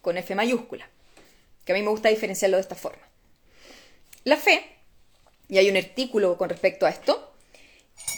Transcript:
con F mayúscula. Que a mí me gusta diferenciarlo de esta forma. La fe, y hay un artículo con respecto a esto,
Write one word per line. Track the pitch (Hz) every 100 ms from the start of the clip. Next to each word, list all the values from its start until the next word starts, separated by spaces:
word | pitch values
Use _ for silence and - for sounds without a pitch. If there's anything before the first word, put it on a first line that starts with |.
con | - 170
F | 180
mayúscula. | 196 233 240 233 - - _ _ - - _ _ _
Que | -
a | 185
mí |
me | 208
gusta | 214 220
diferenciarlo | 220 208 190 196 190
de |
esta | 190
forma. | - - - _ _ _ _ _ _ - - - _ _ -
La | - 302
fe, | - 339 - _ _ _ _ _ _ _ -
y | 190
hay | 196
un | 190
artículo | 185 - 262 220 185 175
con | 180
respecto | 170 190 190 156
a |
esto, | 160 - 466 - _ _ - - _ _ - -